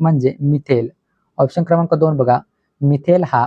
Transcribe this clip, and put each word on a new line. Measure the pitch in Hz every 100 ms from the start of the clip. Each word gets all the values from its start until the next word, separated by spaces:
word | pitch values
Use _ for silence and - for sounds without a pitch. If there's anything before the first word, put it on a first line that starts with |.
म्हणजे | 160 151 127 -
मिथेन. | 143 147 - 123 117 - _ _ _ -
ऑप्शन | 139 -
क्रमांक | 170 170 170
दोन | 156 156 147
बघा, | 123 123 - _ _ _
मिथेन | 143 143 160 180 170
हा | 123